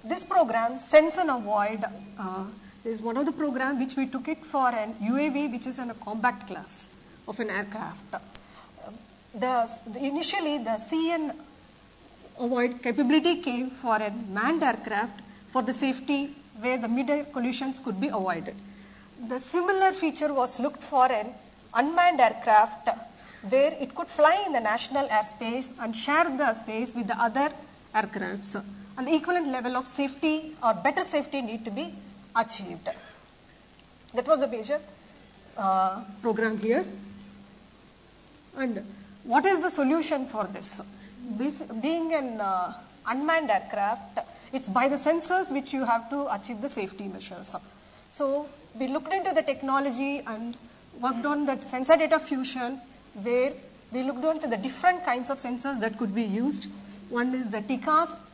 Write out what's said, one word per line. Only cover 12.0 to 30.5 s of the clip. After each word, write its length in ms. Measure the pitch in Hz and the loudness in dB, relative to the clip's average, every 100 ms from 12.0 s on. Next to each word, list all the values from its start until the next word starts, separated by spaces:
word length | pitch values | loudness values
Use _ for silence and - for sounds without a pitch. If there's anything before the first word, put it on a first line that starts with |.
| - - - - | -20 -20 -20 -6
avoid 420 | 240 247 240 240 | -2 2 2 0
capability 540 | - 294 254 311 330 349 | -2 2 6 6 6 2
came 260 | 277 247 254 | 0 -2 -4
for 280 | - 247 214 | -4 0 2
a 120 | 214 | 2
manned 540 | 220 220 196 240 330 | -4 -6 0 2 4
aircraft 580 | 294 226 220 208 233 - - - - | 2 0 -2 -2 -2 -6 -18 -20 -2
for 100 | 254 | 0
the 120 | 233 | 0
safety, 600 | 226 277 262 - 277 285 - - 214 | 0 0 0 0 -2 -2 -8 -18 -4
where 200 | 240 254 | -2 0
the 80 | 226 | 0
mid-air 380 | 240 262 294 285 | 0 2 0 0
collisions 520 | 254 240 254 269 262 | -2 -2 0 -2 -4
could 240 | 254 190 | -4 -2
be 60 | 277 | -2
avoided. 480 | 214 185 165 - - - - - - - - 226 | 0 -2 -2 -6 -12 -16 -20 -20 -20 -20 -14 -6
The 120 | 254 | -6
similar 520 | - 349 359 381 381 | -2 0 2 4 4
feature 420 | 381 330 - 302 | 4 -2 0 0
was 260 | 269 247 - | 0 0 0
looked 220 | 269 - | -4 -4
for 240 | - 277 254 | 0 4 6
an 220 | 226 220 - - - - | 4 -2 -12 -20 -20 -4
unmanned 480 | 226 277 339 349 302 | 0 2 6 6 8
aircraft, 680 | 233 226 - 214 220 - - - - - - - 196 | 4 4 6 8 6 2 -2 -2 -8 -18 -20 -14 2
where 260 | 262 294 302 | 6 6 2
it 140 | 269 | -6
could 140 | - 330 | -6 -6
fly 380 | - 302 370 392 | 6 8 8 2
in 60 | |
the 60 | 269 | 0
national 480 | 220 220 - 269 277 | 2 0 0 0 2
airspace 720 | 214 214 - 226 247 254 - | 2 2 -4 -4 -4 -6 -6
and 160 | 233 220 | -6 -4
share 400 | - 302 330 262 | 2 4 4 4
the 160 | 269 | 2
space 420 | 220 - 220 247 240 | 2 -4 -4 -4 -4
with 100 | 220 | -4
the 160 | - | 0
other 300 | 233 240 294 - - - - | 2 2 0 -2 -18 -20 -4
aircrafts. 720 | 214 202 202 180 196 - 202 - - - - | -2 -2 -4 -4 -6 -6 -8 -8 -14 -14 -8
And 80 | 254 | 2
the 100 | 320 | 2
equivalent 320 | 330 359 294 | 2 0 0
level 280 | 254 240 254 | -2 -2 -2
of 100 | 262 | -4
safety 680 | - 277 277 320 311 311 | -4 -4 0 0 0 -4